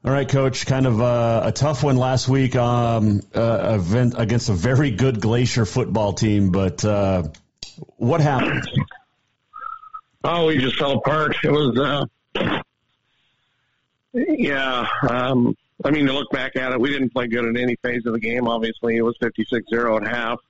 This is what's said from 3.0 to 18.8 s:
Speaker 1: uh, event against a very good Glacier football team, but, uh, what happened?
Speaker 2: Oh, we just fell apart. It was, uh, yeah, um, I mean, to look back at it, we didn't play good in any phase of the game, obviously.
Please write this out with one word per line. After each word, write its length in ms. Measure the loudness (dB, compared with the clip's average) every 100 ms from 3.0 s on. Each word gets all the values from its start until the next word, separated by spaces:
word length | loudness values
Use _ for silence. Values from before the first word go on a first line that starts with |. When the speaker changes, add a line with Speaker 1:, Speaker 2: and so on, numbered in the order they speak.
| 2 0 -2
Speaker 1:
uh, 400 | -2 0 0 0
event 400 | 0 2 2 2 0
against 320 | 0 0 0
a 40 |
very 400 | 0 2 2 2
good 280 | 2 0 0
Glacier 460 | 0 2 0 0 0
football 460 | 0 0 0 0
team, 400 | 0 2 4 2
but, 320 | 2 0 0
uh, 400 | 0 2 2 0 -2 -10 _ _ -20 -18 -20 _
what 240 | 0 2
happened? 420 | 2 2 0 -4 -4 -4 -4 -12 _ _ _ _ _ -18 -16 -18 -18 -20 _ _
Speaker 2:
Oh, 240 | -4 0 2
we 120 | 2
just 180 | -2 -2
fell 160 | -2
apart. 420 | 0 0 0 -2 -2
It 80 | 0
was, 260 | 2 2 2
uh, 840 | 0 -2 -4 _ _ -4 -4 -4 -8 _ _ _ _ _ _ _ _ _ _ _ _ _ _
yeah, 760 | -4 -2 0 0 0 -2 -2 -2 -2 -2
um, 460 | 0 0 2 2 0 _ _
I 60 | -2
mean, 160 | 2 2
to 60 |
look 180 | 0 -4
back 240 | -4 -4 -4
at 160 | -2
it, 80 | 0
we 100 | 0
didn't 220 | 0 -2
play 160 | -2 -2
good 160 | -2
in 120 | -2 0
any 200 | -2 -2
phase 220 | -4 -4 -2
of 60 |
the 60 | -4
game, 300 | -2 -2 0
obviously. 480 | -2 -4 -4